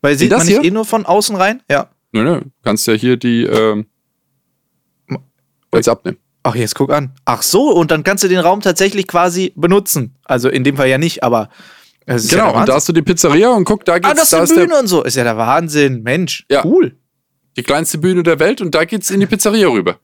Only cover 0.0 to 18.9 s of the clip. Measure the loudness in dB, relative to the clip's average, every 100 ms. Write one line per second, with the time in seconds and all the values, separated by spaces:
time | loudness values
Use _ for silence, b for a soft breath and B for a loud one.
0 | 0 0 2 2 4 2 2 -2 -2 -4
1 | 0 0 0 0 -2 -2 _ -2 -2 _
2 | _ -2 0 -2 -6 _ -4 -2 0 0
3 | 0 0 0 0 -2 0 0 -2 -6 _
4 | _ _ _ _ _ _ _ _ _ _
5 | _ -14 _ _ _ _ _ -2 0 -2
6 | -4 -12 _ _ -6 -4 -4 -4 -2 -2
7 | -4 -8 -4 -4 0 0 2 2 2 0
8 | -2 -2 0 2 2 0 0 0 0 -2
9 | -4 0 0 0 -6 -2 2 2 0 -6
10 | -6 _ _ -2 0 0 -2 0 0 0
11 | -2 -2 -2 -2 -4 b b b b b
12 | -6 -4 0 2 2 2 2 0 2 -2
13 | 0 0 2 4 4 2 0 -2 0 0
14 | 0 2 2 2 4 4 4 2 2 0
15 | 0 -2 -2 0 0 0 0 0 0 0
16 | -4 -4 -4 -8 _ 0 2 2 0 -4
17 | _ _ _ _ _ -12 -2 -2 -2 -2
18 | 0 0 0 2 0 0 -2 -2 -2